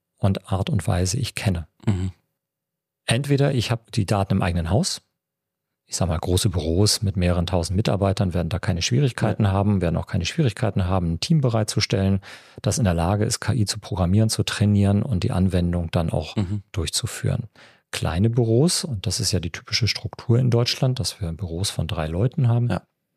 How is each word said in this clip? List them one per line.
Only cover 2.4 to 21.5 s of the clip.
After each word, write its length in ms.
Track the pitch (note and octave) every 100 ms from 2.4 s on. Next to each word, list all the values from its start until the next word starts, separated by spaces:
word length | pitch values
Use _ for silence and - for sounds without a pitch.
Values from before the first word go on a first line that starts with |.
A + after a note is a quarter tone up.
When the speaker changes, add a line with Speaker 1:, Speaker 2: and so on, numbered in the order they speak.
| _ _ _ _ _ _ -
Speaker 1:
Entweder 480 | A#2 C#3+ C#3 C#3+
ich 160 | C3 -
habe 120 | A#2+ _
die 120 | - F#2+
Daten 280 | G#2 G2
im 80 | F#2+
eigenen 280 | F#2+ E2+ D#2+
Haus, 320 | A2 F#3 - _ _ _ _ _ _ _ _ _
ich 80 | -
sag 120 | E2+
mal, 100 | D#2+
große 300 | - F2+ G#2+
Büros 540 | E2+ D#2+ E2+ G#2 -
mit 140 | G2 F#2
mehreren 300 | F2 F2 E2+
tausend 300 | F2+ E2+ F2+
Mitarbeitern 580 | - G2 G2 F#2+ F#2
werden 140 | E2+ E2
da 100 | F#2+
keine 240 | - E2+
Schwierigkeiten 640 | - C3 C#3 - A2 -
Speaker 2:
Ja. 80 | G2+
Speaker 1:
haben, 280 | F#2+ G2+ G2
werden 160 | F2 E2+
auch 120 | -
keine 160 | F#2
Schwierigkeiten 640 | F2+ - C3+ - G#2+ G2+ F2+
haben, 260 | F#2+ E2+
ein 80 | E2
Team 200 | - D#3+
bereitzustellen, 800 | C3 A2 G#2+ A2 - G2 F#2+ G2 - - - -
das 180 | - D3+
in 60 |
der 100 | G2+
Lage 300 | E2+ E2+ G#2
ist, 140 | G#2 -
K 140 | -
I 140 | A2 G2+
zu 120 | G2+
programmieren, 520 | - F#2+ F2 G#2 A2+
zu 120 | -
trainieren 640 | F#2+ - G#2 G2+ G2+ G2+
und 180 | - F2+
die 80 | -
Anwendung 600 | F2 F#2 F2+ F2 F2 E2+
dann 180 | F2 E2
auch 240 | D#2+ D#2+
Speaker 2:
Mhm. 300 | - F2 G#2 -
Speaker 1:
durchzuführen. 760 | - D#2 - - - G#2+ G1+ - - - _ _
Kleine 380 | - E2 E2 A2
Büros, 540 | A#2+ A2+ A2+ E3+ -
und 220 | E3+ G#2 -
das 140 | -
ist 120 | F#2+
ja 60 | F2+
die 140 | E2+
typische 340 | - - - G#2
Struktur 520 | - - - - A#2
in 120 | C3
Deutschland, 480 | A#2 A#2+ - C3 B2+
dass 220 | F2 -
wir 100 | E2
Büros 360 | D#2+ F2+